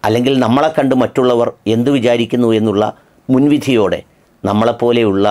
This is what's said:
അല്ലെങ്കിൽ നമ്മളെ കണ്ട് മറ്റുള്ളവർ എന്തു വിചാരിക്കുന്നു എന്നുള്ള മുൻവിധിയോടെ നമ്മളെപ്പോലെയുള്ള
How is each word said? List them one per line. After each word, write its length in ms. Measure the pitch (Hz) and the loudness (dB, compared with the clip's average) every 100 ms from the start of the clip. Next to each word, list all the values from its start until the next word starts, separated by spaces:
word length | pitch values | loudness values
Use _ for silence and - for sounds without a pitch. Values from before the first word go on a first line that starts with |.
അല്ലെങ്കിൽ 300 | 104 113 123 135 | 0 0 0 0
നമ്മളെ 260 | 117 127 156 151 | 2 0 0 0
കണ്ട് 180 | 139 131 | 0 0
മറ്റുള്ളവർ 440 | 120 135 127 120 117 - - 113 | 0 0 0 2 -2 -4 -2 0
എന്തു 140 | 123 139 | 0 0
വിചാരിക്കുന്നു 520 | 117 120 113 123 117 110 | 0 0 -2 0 0 2
എന്നുള്ള 240 | 110 101 107 - _ _ - | 0 0 -2 -6 _ _ -2
മുൻവിധിയോടെ 680 | 131 143 147 139 120 98 87 - _ _ _ | 0 2 0 0 0 0 -4 -10 _ _ _
നമ്മളെപ്പോലെയുള്ള 840 | 101 101 113 117 120 120 113 98 104 | -4 0 0 0 0 0 0 0 0